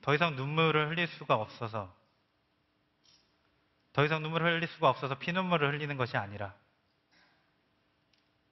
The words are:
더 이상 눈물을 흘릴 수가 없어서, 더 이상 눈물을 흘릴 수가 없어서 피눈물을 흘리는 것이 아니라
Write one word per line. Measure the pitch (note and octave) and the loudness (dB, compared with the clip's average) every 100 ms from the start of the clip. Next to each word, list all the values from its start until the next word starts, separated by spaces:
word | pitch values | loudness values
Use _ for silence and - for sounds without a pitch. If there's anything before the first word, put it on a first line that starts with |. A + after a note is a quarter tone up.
더 | - | 0
이상 | D3 E3+ C3 | 2 2 0
눈물을 | C#3 D#3 D#3+ D3+ D3+ | -2 2 4 4 2
흘릴 | E3+ E3 | 0 -2
수가 | - D3 | -2 0
없어서, | B2 G#2+ - A2+ A2 F#2 - _ _ _ _ _ _ _ _ _ _ _ _ _ _ _ _ _ _ _ | 0 0 -6 -6 -6 -8 -14 _ _ _ _ _ _ _ _ _ _ _ _ _ _ _ _ _ _ _
더 | - | 2
이상 | D3+ D#3 | 2 2
눈물을 | D#3 E3 E3+ E3 | -2 0 0 0
흘릴 | E3 | -2
수가 | - D3+ | 2 2
없어서 | B2 C3+ C3+ | 2 -2 -6
피눈물을 | - F3+ F#3 E3 C#3+ | -4 -2 2 2 2
흘리는 | D3 D3 C#3 | 0 -4 -2
것이 | A#2+ B2+ | -2 -2
아니라 | G2+ G2+ G2 - _ _ _ _ _ _ _ _ _ _ _ _ _ _ _ _ _ _ _ | -4 -8 -10 -12 _ _ _ _ _ _ _ _ _ _ _ _ _ _ _ _ _ _ _